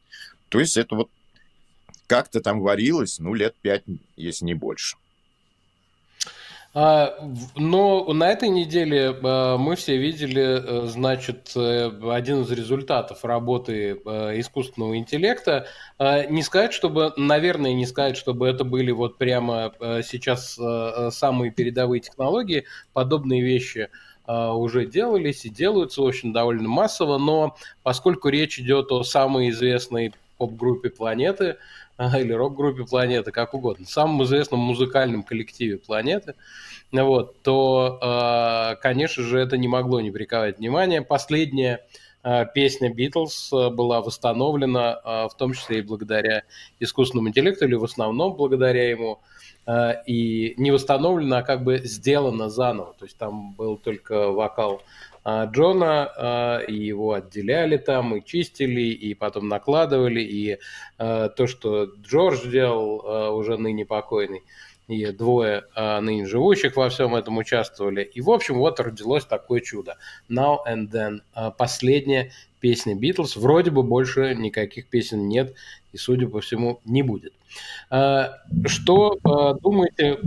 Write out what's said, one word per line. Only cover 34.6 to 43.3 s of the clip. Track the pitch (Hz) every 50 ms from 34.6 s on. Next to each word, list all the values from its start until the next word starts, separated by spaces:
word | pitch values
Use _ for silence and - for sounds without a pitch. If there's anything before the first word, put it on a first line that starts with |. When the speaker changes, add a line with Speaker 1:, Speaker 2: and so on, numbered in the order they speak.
Speaker 2:
музыкальном | 120 123 120 120 131 127 131 135 131 123 113 104 98
коллективе | - 117 110 110 - - - 120 107 98
«Планеты». | 92 - - 107 110 117 143 190 202 - - - - - - - - - - - - - _
Вот, | 127 131 135 135 131 120 127 - - _ -
то, | 135 131 135 135 131 131 131 127 127 127 127
э, | 123 123 120 120 120 120 120 120 117 113 113 113 113 113 113 -
конечно | - 131 123 131 156 160 - 131 120
же, | 117 123 131
это | 131 127 135
не | 127 123
могло | 120 123 127 127 123 123 117
не | 110 104
приковать | 98 107 104 - 117 113 110 104 92 104
внимания. | 110 117 139 175 190 185 170 151
Последняя, | 127 - 147 131 - - 151 156 160 139 131 135 131 123 120 - - _ - - - - _ _ -
э, | 123 123 123 117 117 -
песня | 139 139 131 135 - 123 120
Beatles, | 117 117 127 143 - 165 160 151